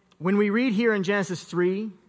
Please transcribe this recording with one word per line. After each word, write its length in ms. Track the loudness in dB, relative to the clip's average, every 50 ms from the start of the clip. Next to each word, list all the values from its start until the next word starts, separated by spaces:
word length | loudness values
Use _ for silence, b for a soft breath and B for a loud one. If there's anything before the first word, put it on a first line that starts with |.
| _ _ _ -6
when 180 | -2 0 2
we 140 | 2 2 2
read 220 | 2 2 0 2 0
here 200 | 2 2 2 2
in 120 | 2 0
Genesis 400 | 0 0 0 0 -2 -4 -8 -8
three 460 | -6 -2 0 0 0 0 -2 -6 -8 -12 -16 _